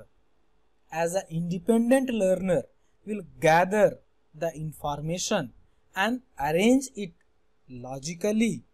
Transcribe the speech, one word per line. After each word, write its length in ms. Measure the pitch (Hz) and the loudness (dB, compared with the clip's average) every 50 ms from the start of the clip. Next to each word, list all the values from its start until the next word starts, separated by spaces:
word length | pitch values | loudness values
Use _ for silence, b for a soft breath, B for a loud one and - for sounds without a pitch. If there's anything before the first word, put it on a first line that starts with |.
| 107 - _ _ _ _ _ _ _ _ _ _ _ _ _ _ _ _ | -20 -20 _ _ _ _ _ _ _ _ _ _ _ _ _ _ _ _
as 220 | - 165 170 170 175 | -4 -2 -2 -2 -2
an 120 | 190 185 - | -2 -4 -4
independent 800 | 165 165 170 175 175 196 - - 226 233 233 233 269 277 262 262 233 220 | -4 -4 -4 -2 -4 -2 0 2 2 2 4 4 4 4 2 0 0 0
learner 420 | 190 185 185 175 185 185 170 135 - - _ _ _ _ _ _ _ | 2 2 2 2 2 0 0 0 0 -4 _ _ _ _ _ _ _
will 160 | 190 214 208 170 - 131 127 | -8 -8 -8 -10 -12 -6 0
gather 600 | 143 156 160 170 185 185 202 214 196 160 127 - _ _ _ _ _ _ - | 4 4 6 6 4 4 4 4 4 4 2 -2 _ _ _ _ _ _ -10
the 180 | 151 165 170 - | -8 -8 -6 -6
information 960 | 151 156 156 - - - 147 143 135 151 160 170 185 - - 220 190 139 110 - - - _ _ _ _ _ - | -8 -10 -10 -10 -8 -6 -6 -6 -6 -6 -6 -6 -6 -4 -2 -2 -2 -2 -6 -10 -18 -20 _ _ _ _ _ -4
and 260 | 190 196 226 247 247 - _ _ - 139 147 | -2 -2 -2 -2 -4 -8 _ _ -6 -4 -2
arrange 400 | 160 175 202 233 254 269 269 - - | 0 2 4 4 4 4 2 -2 -8
it 160 | 208 202 165 - _ _ _ _ _ _ _ _ _ _ - | -10 -10 -12 -12 _ _ _ _ _ _ _ _ _ _ -20
logically 960 | 127 123 120 127 135 139 135 156 175 170 - 208 214 220 233 220 165 117 - _ | -16 -16 -12 -12 -12 -10 -10 -10 -8 -4 -4 -2 0 2 0 0 0 -4 -8 _